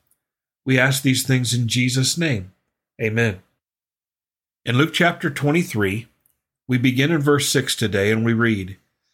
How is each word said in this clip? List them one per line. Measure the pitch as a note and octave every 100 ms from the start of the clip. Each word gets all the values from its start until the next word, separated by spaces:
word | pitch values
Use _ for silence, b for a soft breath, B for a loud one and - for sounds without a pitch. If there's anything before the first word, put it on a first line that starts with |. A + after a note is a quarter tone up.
| _ _ _ _ _ _
We | C3+ C3
ask | C3 C3+
these | C#3 B2+ -
things | B2+ A#2+ A#2+
in | A#2
Jesus' | B2 B2+ B2+ B2+ -
name. | E3 A2 F#2 _ _ _ _ -
Amen. | A2 A2+ A#2 F#2 _ _ _ _ _ _ _ _ _ _ _ _
In | - A#2+
Luke | D#3+
chapter | - E3+ E3+ D#3+
twenty-three, | C#3 C#3 D#3+ F3+ G#2+ G2 G#2+ - _ _ _ _ _ -
we | B2+
begin | A#2+ A#2+ C#3+
in | E3
verse | C#3+ C#3+ C#3
six | C#3 C3 -
today, | G#2+ G2 G2+
and | A2
we | A#2
read, | A2+ A#2 G#2 F#2 G2 _ _ _